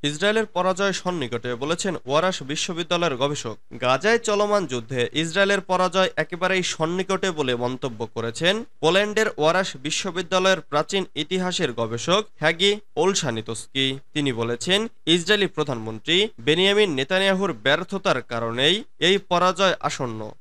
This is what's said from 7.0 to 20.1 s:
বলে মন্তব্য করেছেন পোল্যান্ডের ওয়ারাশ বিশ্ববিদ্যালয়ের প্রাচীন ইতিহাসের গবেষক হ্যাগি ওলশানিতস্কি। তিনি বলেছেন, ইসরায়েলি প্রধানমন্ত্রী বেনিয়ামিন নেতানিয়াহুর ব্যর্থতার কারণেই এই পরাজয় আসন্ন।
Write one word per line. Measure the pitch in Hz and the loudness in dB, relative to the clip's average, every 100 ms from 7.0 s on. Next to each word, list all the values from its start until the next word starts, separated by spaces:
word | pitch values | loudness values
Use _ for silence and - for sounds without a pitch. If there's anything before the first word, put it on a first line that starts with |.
| 190 190 190 | -2 0 -2
বলে | 160 135 123 | -2 -2 0
মন্তব্য | 123 127 139 110 113 | -2 -4 -6 -6 -8
করেছেন | - 113 117 170 214 233 - | -6 -6 -2 0 0 -4 -2
পোল্যান্ডের | 156 185 208 208 220 - | 2 2 2 0 0 2
ওয়ারাশ | 151 170 190 143 | 2 2 0 -4
বিশ্ববিদ্যালয়ের | 135 - 190 170 180 185 185 185 | -6 -4 -4 -6 -2 0 2 2
প্রাচীন | - 147 156 196 185 | 0 -2 0 -2 -4
ইতিহাসের | - 156 185 180 180 160 | -6 -4 -2 -2 0 -2
গবেষক | 117 117 113 - 190 214 - | 0 -4 -2 0 0 0 -2
হ্যাগি | 151 165 196 208 - - | 0 2 2 2 -4 0
ওলশানিতস্কি। | 185 196 147 113 110 117 - 135 135 135 - | 2 2 -2 -4 -6 -10 -6 -2 -2 -2 -6
তিনি | 151 143 | -2 0
বলেছেন, | 113 113 120 - 190 233 - - | 0 -2 -2 0 0 0 -6 0
ইসরায়েলি | 175 165 208 190 | 0 2 2 2
প্রধানমন্ত্রী | - 147 120 110 110 - 170 214 - | -2 -4 -4 -6 -8 0 0 0 -2
বেনিয়ামিন | 117 160 190 202 208 | 0 4 4 4 4
নেতানিয়াহুর | 135 135 185 196 190 190 | 2 0 2 2 2 0
ব্যর্থতার | 123 113 151 180 196 196 139 | 0 2 2 0 -4 0 0
কারণেই | 117 117 117 117 139 196 - - | -2 -4 -2 2 2 2 -4 -2
এই | 165 196 | 2 2
পরাজয় | 196 175 180 180 190 160 | 2 2 2 4 2 2
আসন্ন। | - - 131 | -2 -4 -4